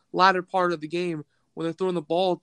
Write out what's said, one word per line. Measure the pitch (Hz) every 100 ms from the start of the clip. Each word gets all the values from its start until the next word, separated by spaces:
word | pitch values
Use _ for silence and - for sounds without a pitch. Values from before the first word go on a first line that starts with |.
| _
latter | 170 185 190
part | 180 190 175
of | 170
the | 151
game, | 170 180 156 147 _ _
when | - 165
they're |
throwing | 160 185
the | 180
ball | 160 165 190 175